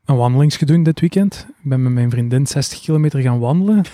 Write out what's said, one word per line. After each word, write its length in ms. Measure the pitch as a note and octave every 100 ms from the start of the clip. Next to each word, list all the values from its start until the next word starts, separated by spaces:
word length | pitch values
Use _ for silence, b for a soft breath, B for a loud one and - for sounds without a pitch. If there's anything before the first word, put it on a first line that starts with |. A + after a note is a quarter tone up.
een 120 | - B2+
wandelingsgedoe 680 | B2 C3 D3 - C#3+ E3+
dit 180 | D#3+ D#3
weekend. 460 | E3 F#3+ G3+ - -
Ik 200 | - C#3+
ben 140 | C3
met 100 | B2+
mijn 180 | B2 A#2+
vriendin 360 | A#2+ A#2+ B2+ C#3
zestig 340 | C#3+ C3+ -
kilometer 400 | - D#3 D3+ C#3
gaan 180 | B2+ A#2+
wandelen. 460 | A#2+ E3+ G3 G#3+ F3+